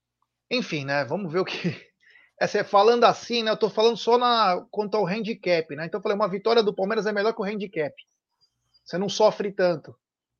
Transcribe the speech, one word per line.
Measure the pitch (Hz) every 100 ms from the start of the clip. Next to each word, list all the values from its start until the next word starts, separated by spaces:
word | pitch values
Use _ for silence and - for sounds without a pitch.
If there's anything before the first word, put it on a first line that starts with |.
| _ _ _ _ -
enfim, | 247 208 156
né? | 135 143
Vamos | 127 170 185
ver | 165
o |
que. | 185 -
<laughs> | 180 - - _ _ - _ -
Essa | 175 214
é |
falando | 190 202 208 240
assim, | 233 202 - 233
né? | 220
Eu | 214
tô | 220
falando | - 226 226
só | - 240
na... | 247 233 202 180 -
quanto | - 208 214
ao | 175
handicap, | 214 208 226 175 170 165
né? | 143 165
Então | 208
eu |
falei, | 214
uma | 202 214
vitória | 196 240 233
do | 214
Palmeiras | - 190 220 202
é |
melhor | 202 208
que | -
o |
handicap. | 196 214 196 170 143 - _ _ _ _ _ _ _ _
Você | - 170
não | 202
sofre | - 214 208 202
tanto. | 196 180 160 - - _ _ _